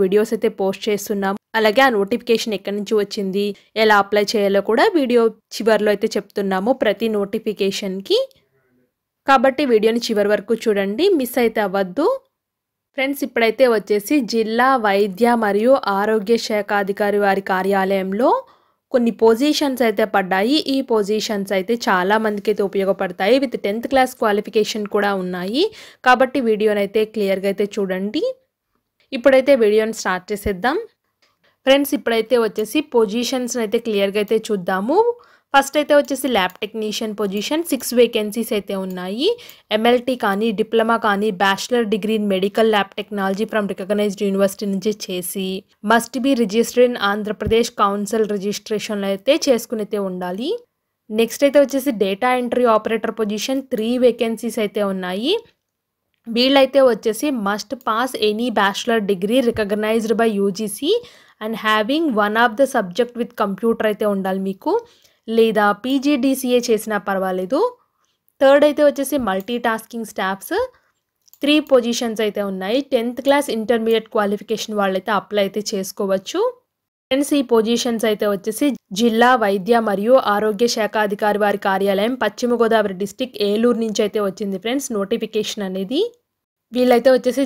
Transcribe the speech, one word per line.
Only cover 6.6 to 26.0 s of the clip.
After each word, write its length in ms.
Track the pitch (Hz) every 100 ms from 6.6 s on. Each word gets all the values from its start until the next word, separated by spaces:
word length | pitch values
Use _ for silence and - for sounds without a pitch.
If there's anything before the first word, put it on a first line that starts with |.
| 208 262
ప్రతి 260 | 220 190 226 208
నోటిఫికేషన్‌కి. 1040 | 196 220 220 190 196 196 196 190 196 440 539 _ _ _ _ _ _ _ _ _ -
కాబట్టి 360 | 269 269 262 285
వీడియోని 320 | 220 220 233 233
చివరి 240 | 208 202
వరకు 220 | 208 202 233 233
చూడండి, 420 | 202 196 214 392 330
మిస్ 180 | 247 262
అయితే 200 | 233 233 202
అవ్వద్దు. 380 | 196 190 185 370 539 - _ _ _ _ _ _ -
ఫ్రెండ్స్, 280 | 269 269 285
ఇప్పుడైతే 400 | 233 226 220 254 214
వచ్చేసి 400 | - 208 202 294 202
జిల్లా 360 | 226 220 226 254 262 214
వైద్య 480 | 196 208 185 233 240 208
మరియు 280 | 202 233 269 - 196
ఆరోగ్య 400 | 214 220 196 226 -
శాఖ 200 | 214 202 208 196
అధికారి 360 | 202 208 202 202
వారి 200 | 196 196
కార్యాలయంలో 760 | 185 190 196 190 196 190 202 285 508 - _ _ _ _
కొన్ని 180 | 254 233 -
పొజిషన్స్ 600 | 226 226 294 294 285 254 233
అయితే 180 | 214 214
పడ్డాయి. 440 | 202 185 190 226 302 -
ఈ 20 | 269 269
పొజిషన్స్ 600 | 226 196 214 - 202 196 190
అయితే 160 | 185 233 240
చాలా 280 | 185 185 220 214
మందికి 240 | 208 208
అయితే 120 | 208 196
ఉపయోగపడతాయి. 680 | 196 190 190 190 175 196 262
With 140 | 262 214 202
టెన్త్ 220 | 220 240
క్లాస్ 200 | 269 254 -
క్వాలిఫికేషన్ 640 | 226 208 208 214 208 214 208 208
కూడా 160 | 202 196
ఉన్నాయి. 400 | 180 180 185 254 427 - - -